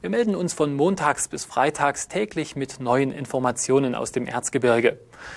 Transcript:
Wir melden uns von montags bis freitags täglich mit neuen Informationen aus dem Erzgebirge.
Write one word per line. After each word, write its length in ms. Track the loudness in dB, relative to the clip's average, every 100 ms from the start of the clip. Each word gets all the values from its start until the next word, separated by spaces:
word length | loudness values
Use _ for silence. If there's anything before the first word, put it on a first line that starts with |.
Wir 100 | -2
melden 260 | 0 2 0
uns 180 | -2
von 200 | 0 0
montags 540 | 4 2 4 0 0 -4
bis 160 | -6
freitags 640 | -4 2 2 2 0 0 -6
täglich 480 | -4 -4 -4 -6 -6
mit 220 | -8 -6
neuen 320 | 2 2 2
Informationen 880 | -2 -4 -2 0 -2 2 2 2 -2
aus 160 | -4
dem 140 | -4 -4
Erzgebirge. 760 | -6 -4 0 4 4 4 0 -12 -20 -18